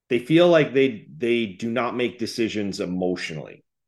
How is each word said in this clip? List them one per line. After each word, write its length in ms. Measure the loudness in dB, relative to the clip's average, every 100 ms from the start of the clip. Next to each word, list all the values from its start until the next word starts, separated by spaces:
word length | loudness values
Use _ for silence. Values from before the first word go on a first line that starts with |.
| -4
they 80 | -4
feel 260 | 2 4 6
like 280 | 6 4
they, 340 | 2 2 0 -14 -6
they 300 | -2 0 -2
do 240 | -6 -4
not 260 | -2 -4 -2
make 220 | -4 -4
decisions 600 | -8 -2 -2 -2 -4 -4
emotionally. 880 | -6 -2 -2 -4 -6 -10 -12 -18 _ _